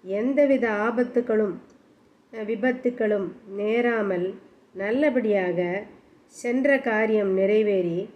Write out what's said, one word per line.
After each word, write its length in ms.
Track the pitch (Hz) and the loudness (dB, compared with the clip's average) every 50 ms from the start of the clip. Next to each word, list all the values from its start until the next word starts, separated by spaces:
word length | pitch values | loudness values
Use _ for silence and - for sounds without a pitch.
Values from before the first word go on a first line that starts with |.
| _ | _
எந்தவித 640 | 185 190 202 220 254 277 277 294 269 269 254 226 226 | -6 -4 -2 -2 0 2 4 4 4 4 2 2 0
ஆபத்துகளும், 840 | 214 208 208 233 233 233 247 247 - 247 240 247 220 214 214 202 175 - - - - _ _ _ _ _ _ _ _ _ _ _ - | 0 0 0 -2 0 0 -2 0 0 -2 0 2 2 2 2 0 -2 -8 -12 -20 -20 _ _ _ _ _ _ _ _ _ _ _ -12
அஹ், 120 | 226 214 | -10 -6
விபத்துக்களும் 800 | 202 226 202 220 254 247 254 - 240 240 - 220 214 208 202 190 165 - - - 208 | -6 -4 0 0 0 -2 0 -2 -4 -2 0 0 0 0 0 -2 -6 -8 -12 -18 -14
நேராமல் 880 | 196 202 202 214 220 240 240 247 233 226 208 196 185 175 175 190 196 - - - _ _ _ _ _ | -8 -6 -2 -2 0 0 0 0 0 0 -2 -2 -2 -2 -2 -4 -6 -10 -18 -20 _ _ _ _ _
நல்லபடியாக 1080 | 185 196 208 226 262 302 294 240 254 226 220 208 196 185 180 175 175 180 175 180 196 214 208 - - _ _ _ _ _ | -8 -6 -4 0 0 0 2 0 0 0 2 0 2 0 0 0 -2 -2 -2 -4 -6 -8 -10 -20 -20 _ _ _ _ _
சென்ற 540 | _ - - - 240 240 262 262 277 277 262 | _ -20 -10 -6 -4 -2 0 2 2 2 2
காரியம் 500 | 269 247 220 214 220 220 220 214 202 196 | 2 0 0 0 2 2 2 2 2 2
நிறைவேறி 800 | 190 190 190 196 208 214 220 208 202 190 180 175 170 175 202 226 - | 2 2 2 4 4 2 2 2 2 0 0 0 -2 -4 -6 -8 -12